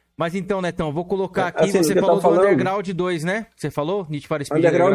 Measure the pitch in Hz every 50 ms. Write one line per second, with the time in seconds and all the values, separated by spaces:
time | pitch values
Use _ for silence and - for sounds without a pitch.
0 | _ _ _ - 160 170 175 196 180 190 202 190 180 170 170 180 165 151 139 170
1 | 180 180 202 190 190 180 - 196 180 175 - - 175 196 190 190 165 147 - 180
2 | 190 180 196 196 190 175 165 180 190 202 180 127 - 190 190 208 180 196 185 160
3 | 180 185 175 156 156 180 196 226 214 - _ _ - 143 - 151 143 165 196 208
4 | 180 147 151 143 - - 160 143 139 - 147 165 170 165 165 175 175 196